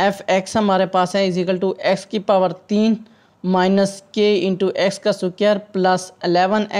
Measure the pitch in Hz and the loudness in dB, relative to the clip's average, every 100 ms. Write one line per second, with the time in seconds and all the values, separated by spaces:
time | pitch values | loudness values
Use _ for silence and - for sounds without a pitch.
0 | 196 196 - 190 190 226 208 190 185 185 | -2 -2 -2 -2 0 0 2 2 2 0
1 | 180 202 190 180 180 185 190 - 175 196 | 0 0 0 0 -2 -2 -2 -2 -2 -2
2 | - 214 202 190 180 170 - 208 226 214 | -4 -6 0 2 2 -4 -4 0 0 0
3 | - _ _ _ 180 185 185 196 196 - | -6 _ _ _ -2 2 2 2 0 -4
4 | - 214 208 208 190 180 190 - 185 185 | -8 0 2 2 0 -2 -2 0 -2 -2
5 | 214 196 185 - 208 202 - 190 185 185 | -4 -2 -4 -2 0 0 -4 -2 0 0
6 | - - 180 175 190 214 208 | -4 -8 -2 2 2 0 -2